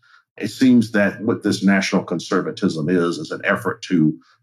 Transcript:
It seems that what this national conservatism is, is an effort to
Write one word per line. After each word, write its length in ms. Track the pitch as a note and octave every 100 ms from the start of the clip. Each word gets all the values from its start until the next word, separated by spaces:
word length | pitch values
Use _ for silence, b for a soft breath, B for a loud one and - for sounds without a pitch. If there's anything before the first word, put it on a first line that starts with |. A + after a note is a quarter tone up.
| b b b -
It 100 | G#2+
seems 440 | - C3 B2 A2
that 280 | G2+ G2 -
what 220 | A2 -
this 200 | G#2 -
national 400 | G2 G2 F#2+ F#2+ -
conservatism 840 | E2 - F#2+ D#2+ - F#2 D#2+ D2+
is, 280 | F2+ F2 D2+
is 140 | D#2+
an 100 | D#2
effort 400 | - G2+ F#2 -
to 340 | - F3+ - D#3+ b b